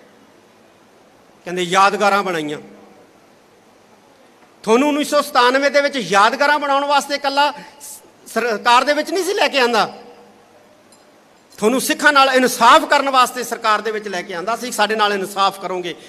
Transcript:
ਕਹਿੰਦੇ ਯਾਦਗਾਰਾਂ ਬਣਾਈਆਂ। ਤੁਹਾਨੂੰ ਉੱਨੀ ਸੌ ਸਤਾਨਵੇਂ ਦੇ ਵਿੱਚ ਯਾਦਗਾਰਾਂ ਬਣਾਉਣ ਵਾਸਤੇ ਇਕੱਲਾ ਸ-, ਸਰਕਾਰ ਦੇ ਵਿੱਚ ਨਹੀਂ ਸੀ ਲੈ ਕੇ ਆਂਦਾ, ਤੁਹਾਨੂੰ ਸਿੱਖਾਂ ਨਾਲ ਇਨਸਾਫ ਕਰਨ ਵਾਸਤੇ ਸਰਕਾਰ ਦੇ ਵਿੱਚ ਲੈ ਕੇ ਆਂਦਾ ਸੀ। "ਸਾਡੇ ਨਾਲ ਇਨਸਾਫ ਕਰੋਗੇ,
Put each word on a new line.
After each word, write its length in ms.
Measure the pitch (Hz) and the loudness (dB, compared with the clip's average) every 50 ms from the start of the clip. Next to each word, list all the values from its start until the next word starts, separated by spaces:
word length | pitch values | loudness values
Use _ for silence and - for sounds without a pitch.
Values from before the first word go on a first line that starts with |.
| - _ _ _ _ _ _ _ _ _ _ _ _ _ _ _ _ _ _ _ _ _ _ _ _ _ _ _ _ | -20 _ _ _ _ _ _ _ _ _ _ _ _ _ _ _ _ _ _ _ _ _ _ _ _ _ _ _ _
ਕਹਿੰਦੇ 160 | 175 175 180 | -8 -4 -4
ਯਾਦਗਾਰਾਂ 600 | 180 175 180 190 196 202 190 196 208 202 196 202 196 | -4 0 2 4 4 4 2 2 0 2 2 0 0
ਬਣਾਈਆਂ। 360 | 190 175 160 151 147 151 139 - - - - - - - - - _ _ _ _ _ _ _ _ _ _ _ _ _ _ _ _ _ _ _ _ _ _ _ _ _ _ _ _ _ _ _ - | -2 -4 -4 -6 -6 -10 -12 -14 -20 -20 -20 -20 -20 -20 -20 -20 _ _ _ _ _ _ _ _ _ _ _ _ _ _ _ _ _ _ _ _ _ _ _ _ _ _ _ _ _ _ _ 0
ਤੁਹਾਨੂੰ 260 | 196 220 247 285 294 | 2 2 2 2 2
ਉੱਨੀ 140 | 285 302 285 | 0 -2 -2
ਸੌ 180 | - 294 294 | 0 0 0
ਸਤਾਨਵੇਂ 500 | 285 285 - 262 240 247 262 277 277 277 | 0 2 2 2 2 4 2 2 0 2
ਦੇ 100 | 247 285 | 2 2
ਵਿੱਚ 140 | 285 285 277 | 0 0 -4
ਯਾਦਗਾਰਾਂ 640 | 269 202 160 196 196 202 233 247 240 285 285 294 302 | -4 -4 0 2 4 4 4 2 0 0 0 0 0
ਬਣਾਉਣ 260 | 285 277 277 277 285 | 0 0 -2 -2 0
ਵਾਸਤੇ 300 | 285 294 277 277 285 285 | 0 0 0 0 -2 -8
ਇਕੱਲਾ 380 | 277 285 277 277 285 294 294 - - - - - - | -4 -4 -2 0 0 0 0 -2 -8 -18 -20 -20 -20
ਸ-, 500 | - - - - - - _ _ _ - - | -20 -20 -20 -20 -20 -20 _ _ _ -8 -6
ਸਰਕਾਰ 500 | 220 233 240 214 202 202 247 240 254 269 | -4 -2 -2 -4 -2 2 4 4 4 4
ਦੇ 100 | 285 294 | 2 -2
ਵਿੱਚ 180 | 294 302 302 | -2 -2 -4
ਨਹੀਂ 120 | 311 381 349 | -4 -4 -2
ਸੀ 100 | 339 415 | -2 -2
ਲੈ 140 | 415 320 | -2 -2
ਕੇ 120 | 269 208 277 | 0 2 0
ਆਂਦਾ, 380 | 247 - 240 214 185 - - - - - - - - - _ _ _ _ _ _ _ _ _ _ _ _ - _ _ _ _ _ _ _ _ _ _ _ - | 0 2 2 0 0 -2 -4 -16 -20 -20 -20 -20 -20 -20 _ _ _ _ _ _ _ _ _ _ _ _ -20 _ _ _ _ _ _ _ _ _ _ _ -10
ਤੁਹਾਨੂੰ 240 | - 202 220 254 254 | -2 -2 0 0 0
ਸਿੱਖਾਂ 320 | - - 302 302 254 294 294 | -2 -4 -4 0 2 4 4
ਨਾਲ 160 | 277 269 269 | 6 4 4
ਇਨਸਾਫ 560 | 262 254 254 233 - - 226 240 285 320 302 | 4 2 2 2 0 4 4 6 6 6 4
ਕਰਨ 240 | 302 302 285 269 277 | 2 0 0 0 0
ਵਾਸਤੇ 340 | 262 262 247 233 - 254 233 | 2 2 2 0 -2 -8 -8
ਸਰਕਾਰ 380 | 240 233 220 - 220 214 208 | -8 -8 -4 0 0 0 0
ਦੇ 100 | 208 226 | -2 -6
ਵਿੱਚ 160 | 214 214 208 | -8 -6 -8
ਲੈ 140 | 208 190 175 | -8 -8 -8
ਕੇ 120 | 175 202 185 | -8 -8 -10
ਆਂਦਾ 220 | 170 175 208 233 | -8 -6 -6 -6
ਸੀ। 160 | 226 240 247 | -6 -6 -8
"ਸਾਡੇ 240 | - - 208 208 220 | -2 -2 -2 -2 0
ਨਾਲ 180 | 220 208 202 202 | 0 0 0 0
ਇਨਸਾਫ 460 | 196 185 175 - 196 196 196 190 - | -2 -6 -6 -2 0 0 0 0 -4
ਕਰੋਗੇ, 360 | 185 175 185 185 175 175 147 - - | -10 -8 -8 -8 -8 -10 -12 -12 -18